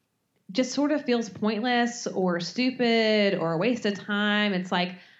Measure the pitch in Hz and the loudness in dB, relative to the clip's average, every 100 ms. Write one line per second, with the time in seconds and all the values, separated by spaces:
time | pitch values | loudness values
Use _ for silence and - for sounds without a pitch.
0 | _ _ _ _ - 220 254 262 294 294 | _ _ _ _ -6 -2 -2 0 0 0
1 | 247 240 208 180 208 208 247 240 233 - | 0 0 -2 -2 -2 0 0 2 0 -2
2 | - 196 185 175 170 - 254 254 240 226 | -6 0 0 0 -4 -2 -2 0 2 4
3 | 220 214 202 190 165 165 220 226 208 185 | 4 4 2 2 0 0 0 0 -2 -4
4 | - 202 208 208 208 185 185 180 180 185 | -4 -2 2 2 2 0 0 -2 -2 -6
5 | - | -20